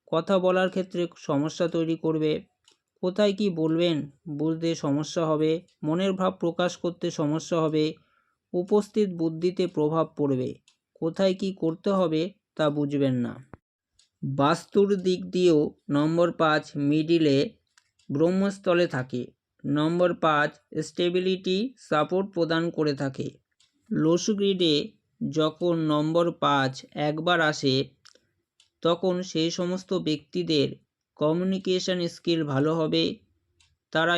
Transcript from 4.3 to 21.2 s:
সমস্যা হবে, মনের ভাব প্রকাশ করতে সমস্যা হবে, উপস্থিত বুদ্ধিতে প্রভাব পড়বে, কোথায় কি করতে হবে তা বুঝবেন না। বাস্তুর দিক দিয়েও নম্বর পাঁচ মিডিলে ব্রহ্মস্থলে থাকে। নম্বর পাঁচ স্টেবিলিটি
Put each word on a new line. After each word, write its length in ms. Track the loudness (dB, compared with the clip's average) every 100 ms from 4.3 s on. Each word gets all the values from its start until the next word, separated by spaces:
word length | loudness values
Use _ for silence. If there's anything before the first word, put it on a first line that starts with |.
| -4 -2 -2 -2
সমস্যা 480 | -2 -2 -2 -2 -2 0
হবে, 240 | 2 2 0 -6 _
মনের 300 | -4 -2 0
ভাব 200 | 0 -2 -2
প্রকাশ 320 | -2 0 -2 -2
করতে 300 | -8 -6 -6
সমস্যা 480 | -2 -2 -2 -2 -2
হবে, 240 | 0 0 0 -4 _ _ _ _ _
উপস্থিত 560 | -6 0 0 0 0 -2
বুদ্ধিতে 500 | 0 -4 -2 -2 -2 -2
প্রভাব 400 | 0 0 0 -2 -2
পড়বে, 340 | -2 0 -4 -8 _ _ _
কোথায় 400 | -6 -6 0 0
কি 140 | 0 -4 -4
করতে 300 | -4 -2 -2
হবে 320 | 0 2 0 -2 -8 _
তা 100 | -2 0
বুঝবেন 440 | 0 0 0 0 0
না। 100 | -2 -8 -16 -20 _ _ _ _ _ _
বাস্তুর 640 | -6 0 2 2 0 2 4 2
দিক 180 | 0 -2 -2
দিয়েও 300 | 2 4 4 2 -4 -4
নম্বর 380 | 0 2 2 2
পাঁচ 320 | 2 2 2 -2 -4 0
মিডিলে 520 | 0 2 2 4 2 0 -6 _ _ _ _ -6
ব্রহ্মস্থলে 800 | 0 2 2 0 -2 0 2 2
থাকে। 360 | -2 -6 -6 -8 _ _ _
নম্বর 460 | -2 0 0 2 0
পাঁচ 360 | 2 2 2 0 -4 _ -8
স্টেবিলিটি 760 | -6 -2 0 0